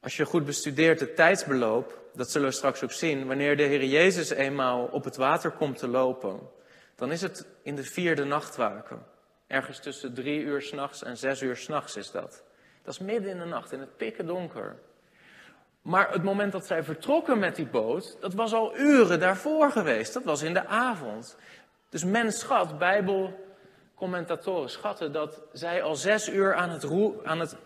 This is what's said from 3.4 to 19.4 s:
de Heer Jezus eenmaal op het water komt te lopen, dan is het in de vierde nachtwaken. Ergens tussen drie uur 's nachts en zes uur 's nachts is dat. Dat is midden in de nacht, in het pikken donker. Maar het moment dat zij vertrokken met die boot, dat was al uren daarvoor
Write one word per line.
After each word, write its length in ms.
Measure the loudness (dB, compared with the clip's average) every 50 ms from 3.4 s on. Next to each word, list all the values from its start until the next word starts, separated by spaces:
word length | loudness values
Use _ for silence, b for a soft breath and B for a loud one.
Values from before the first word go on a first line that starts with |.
| 2 2 4
de 60 | 4 4
Heer 220 | 4 4 2 2
Jezus 460 | 4 6 6 6 6 6 2 -2 -2
eenmaal 540 | 0 0 0 0 0 0 2 2 2 0 -2
op 200 | -2 -4 -4 -4
het 120 | -6 -2
water 340 | 0 2 4 4 2 0 -4
komt 280 | -2 -2 -4 -4 -2 -4
te 100 | -4 -2
lopen, 520 | 2 2 2 2 0 -2 -6 -6 -6 -8 -14 -18 -20 b b b b b b b b
dan 180 | -8 -6 -6 -4
is 100 | -4 -6
het 240 | -6 -8 -10 -18 -20 -20 _ _
in 120 | -8 -8
de 100 | -8 -8
vierde 400 | -8 -6 -2 2 2 2 2 0
nachtwaken. 880 | 0 -2 -2 -2 -4 -4 -2 -2 -2 -2 -4 -12 -14 -16 -16 -16 -20 _ _ _ _ _ _ _
Ergens 340 | _ -4 -4 -4 -4 -12 -12
tussen 340 | -12 -12 -12 -10 -10 -10 -10
drie 260 | -8 -6 -4 -4 -4
uur 220 | -4 -4 -4 -6 -6
's 100 | -8 -8
nachts 300 | -8 -8 -10 -10 -12 -12
en 140 | -12 -10
zes 260 | -4 -4 -4 -2 -2 -2
uur 140 | -4 -4
's 120 | -6 -6 -4
nachts 280 | -4 -4 -4 -6 -12
is 140 | -12 -12 -8
dat. 320 | -8 -8 -8 -8 -16 -20 -20 b b b b b b b b
Dat 120 | -14 -12
is 60 | -10
midden 300 | -6 -4 -4 -4 -4 -4
in 80 | -8 -8
de 60 | -8
nacht, 280 | -6 -8 -8 -8 -8 -12
in 80 | -12
het 160 | -12 -14 -10
pikken 300 | _ -8 -8 -6 -6 -6
donker. 500 | -4 -4 -6 -6 -8 -8 -10 -10 -10 -12 -14 -20 _ _ _ B B B B B B B B B B B B B B B _ _
Maar 280 | 0 2 2 2 4
het 120 | 2 0 0
moment 300 | 0 0 0 0 -2 -2
dat 140 | -6 -4
zij 160 | -2 -2 -2 -2
vertrokken 560 | -4 -8 -8 0 2 2 2 4 4 2 2
met 180 | 2 0 0
die 100 | -2 -6
boot, 500 | -2 0 0 0 2 0 -2 -4 -8 -14 -10
dat 140 | -8 -6 -2
was 200 | -2 -2 0 2
al 220 | 0 0 0 0
uren 440 | 2 6 8 10 10 10 8 8 4
daarvoor 500 | 4 4 2 2